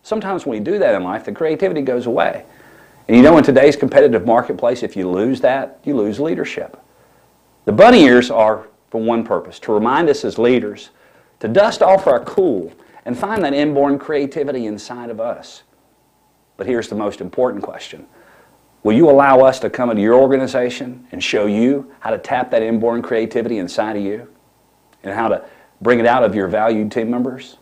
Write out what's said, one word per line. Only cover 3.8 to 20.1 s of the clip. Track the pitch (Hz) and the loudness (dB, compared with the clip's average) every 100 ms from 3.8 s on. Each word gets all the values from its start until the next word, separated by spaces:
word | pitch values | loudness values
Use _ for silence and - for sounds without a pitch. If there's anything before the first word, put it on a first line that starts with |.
| 135 110 127 113 117 | 2 4 4 2 2
marketplace, | 117 123 - 120 123 | 0 0 -4 -2 -2
if | 107 101 | -6 -6
you | 90 | -4
lose | 90 117 131 | -2 -2 0
that, | 127 135 131 - | 0 0 -6 -10
you | - 135 | -6 -2
lose | 104 107 | -2 -4
leadership. | 156 175 - - 85 - _ _ _ _ _ _ _ _ - | -4 -4 -6 -10 -14 -18 _ _ _ _ _ _ _ _ -4
The | |
bunny | 107 220 247 139 | 6 6 8 6
ears | 123 120 | 6 2
are | 113 110 107 - _ _ | 2 2 0 -10 _ _
for | 113 | -6
one | 113 117 | -2 -4
purpose, | 110 92 - - | -2 -6 -6 -14
to | - | -4
remind | 107 113 139 170 | 0 2 2 0
us | 139 | 0
as | 113 104 | -4 0
leaders | 120 127 104 101 - _ _ _ _ _ | 2 2 -2 -12 -20 _ _ _ _ _
to | 110 | -2
dust | 117 202 - | 2 0 2
off | 180 190 165 | 4 4 4
our | 123 | 0
cool | - - 185 101 82 _ _ - - | 0 -2 0 -2 -6 _ _ -18 -12
and | 123 | -8
find | 202 214 | -4 -2
that | 151 | -2
inborn | 139 151 143 139 139 | 0 0 0 0 -2
creativity | - 151 139 156 139 127 110 | -2 -4 -4 -6 -6 -6 -8
inside | 104 - 123 120 | -10 -14 -14 -12
of | 110 | -8
us. | 117 - - - _ _ _ _ _ _ _ _ _ - | -8 -8 -16 -20 _ _ _ _ _ _ _ _ _ -12
But | 98 | -4
here's | 120 110 | -4 -4
the | 107 | -6
most | 104 - | -6 -8
important | 92 - 127 101 | -10 -4 -4 -4
question. | - - - - - _ _ _ _ _ _ _ | -12 -14 -18 -20 -20 _ _ _ _ _ _ _
Will | 107 | 0
you | 113 165 | 4 6
allow | 139 139 131 | 6 6 6
us | 131 127 | 6 2
to | 107 | -6
come | - 123 | -4 -4
into | 107 | 0
your | 107 | 4